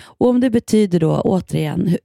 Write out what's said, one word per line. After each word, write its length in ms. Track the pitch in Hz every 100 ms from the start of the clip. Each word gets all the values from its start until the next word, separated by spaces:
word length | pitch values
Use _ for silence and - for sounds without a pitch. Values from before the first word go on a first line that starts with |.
och 280 | - - 247
om 120 | 247
det 100 | 254
betyder 500 | 233 - 214 202 175
då, 200 | 160 151
återigen, 680 | - 185 - 151 151 - -
hur, 100 | 175